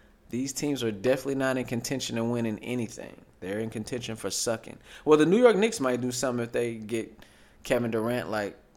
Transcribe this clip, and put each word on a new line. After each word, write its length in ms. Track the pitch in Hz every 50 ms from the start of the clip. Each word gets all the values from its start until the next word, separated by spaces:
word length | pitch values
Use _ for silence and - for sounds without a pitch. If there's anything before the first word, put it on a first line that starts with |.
| - - - _ - -
These 240 | 113 123 135 135
teams 320 | - - 151 147 139 123 120
are 80 | 110
definitely 440 | 104 98 110 127 135 131 - 139 135
not 200 | 135 131 131 131
in 80 | 127 120
contention 540 | 120 127 117 - - 139 127 - - 117 117
of 80 | 113
winning 320 | 117 120 117 117 113 104 -
anything. 540 | - 113 123 123 110 95 - - - - - - - - - -
They're 180 | 90 92 101 107
in 100 | 113 110
contention 460 | 113 113 107 - 131 120 117 113 110
for 120 | 110 - 95
sucking. 460 | - - - 117 113 110 - - - - - - - - -
Well, 120 | 147 156 151
the 60 | 151
New 120 | 160 190 240
York 180 | 247 233 208
Knicks 240 | - 220 233 - -
might 220 | 135 127 123 120
do 100 | 127 123
something 320 | 123 - 143 131 120 120 117
if 80 | 117
they 220 | 123 123 120 117 113
get 500 | 110 107 104 117 113 101 - - - - - - - - - - - -
Kevin 260 | - 127 120 120 113
Durant, 400 | 113 110 110 120 123 120 82 85
like 260 | 110 107 104 98 - - - _ -